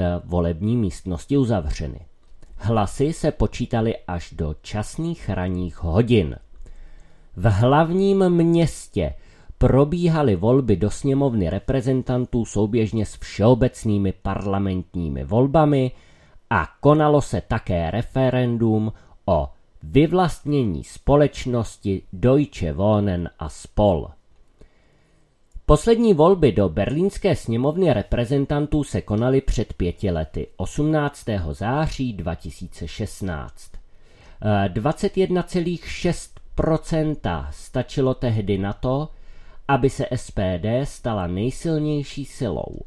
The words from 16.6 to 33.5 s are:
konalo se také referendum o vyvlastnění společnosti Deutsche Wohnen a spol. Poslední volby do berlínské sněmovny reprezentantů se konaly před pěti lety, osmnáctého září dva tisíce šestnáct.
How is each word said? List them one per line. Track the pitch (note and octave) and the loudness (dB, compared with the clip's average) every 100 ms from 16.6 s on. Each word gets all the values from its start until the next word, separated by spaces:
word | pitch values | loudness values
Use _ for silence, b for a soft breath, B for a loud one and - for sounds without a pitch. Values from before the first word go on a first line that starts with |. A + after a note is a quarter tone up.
| E2 - | -2 2
konalo | C#3 D3+ D3+ D3 | 4 6 6 4
se | - G2+ | 2 -4
také | - A2+ - F2 D#2+ | -2 -4 -2 -2 0
referendum | G2 - C3 C3 B2+ B2 A#2 A2+ A2 G#2+ b b b - | -2 -4 0 0 2 0 0 2 2 0 b b b -2
o | E2+ C#2 - _ - | 0 -2 -8 _ -20
vyvlastnění | D2+ D#2+ D#3 F#3 F3 - C#3 D3 A#2 D#2 | 0 2 4 4 0 -2 -2 0 0 -2
společnosti | - - - C#3+ C#3+ - - A#2+ A2 - G2+ F#2+ - | -8 -6 2 4 4 0 -4 -2 -4 -6 -4 -4 -6
Deutsche | F#2+ A#2 C3+ C#3+ - E2 | 0 4 4 2 -4 -4
Wohnen | D2 G2+ G#2+ G2+ F2 F2 - | 0 2 2 2 -2 -6 -8
a | D#2 | -14
spol. | - - - G#2 E2+ A1+ - _ _ _ b b b b b b b b b _ - - | -14 -6 2 4 2 -2 -14 _ _ _ b b b b b b b b b _ -4 4
Poslední | D3+ A3+ A#3 A#3 | 4 6 4 6
volby | E3 D#3+ G3 D3+ | 6 6 6 4
do | F#2+ F#2+ | 4 2
berlínské | D#2 G2+ C#3+ G3 - G3 C#3+ | 0 -2 0 -2 0 0 0
sněmovny | - A2+ C3+ D#3+ F3+ | -2 -2 0 2 2
reprezentantů | G#2 - A#2 A#2 C#3 C#3 D3 D3 D3+ | 2 0 -2 0 0 0 -2 0 -2
se | C#3 G2+ | -2 -4
konaly | - G#2+ B2 C3+ | -2 0 2 2
před | - - G#2+ | 2 -2 -4
pěti | - F2 - G2+ | -4 -4 -2 -2
lety, | E2+ D#2 - D2 - | -2 -4 -8 -10 -8
osmnáctého | F#2 - D3+ D#3 C#3+ - - G#2 D#2+ | -6 -2 0 0 0 -4 -4 -4 -4
září | C#2+ G2+ C#3 D#3 - C3 | -4 -4 -2 -2 -2 -6
dva | G2 E2+ | -4 -6
tisíce | E2 E2+ - F2 - E2+ | -6 -10 -12 -14 -12 -12
šestnáct. | - G#2+ - F#2+ D2 A1+ | -8 -10 -8 -8 -8 -10